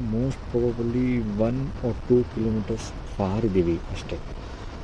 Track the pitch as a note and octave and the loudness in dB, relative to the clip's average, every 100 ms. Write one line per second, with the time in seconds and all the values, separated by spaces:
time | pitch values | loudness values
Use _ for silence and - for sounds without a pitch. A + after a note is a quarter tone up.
0 | A#2+ A2 C3 C3 - A#2+ A#2+ A#2 A#2 A#2+ | 0 0 0 -2 -2 2 2 2 0 2
1 | B2+ B2 A2 G#2 A2+ B2+ C#3 - B2 G#2+ | 2 2 0 2 2 2 -2 -2 -2 -2
2 | - B2 A#2+ - A2 A2 G2+ A2+ - - | 4 4 4 0 0 0 0 -4 -4 -8
3 | - - G2 G2+ A#2 F#2+ E2+ E2+ - - | -8 -2 0 2 2 4 4 2 -2 -8
4 | - - - - - - - - | -6 -8 -8 -8 -10 -10 -10 -10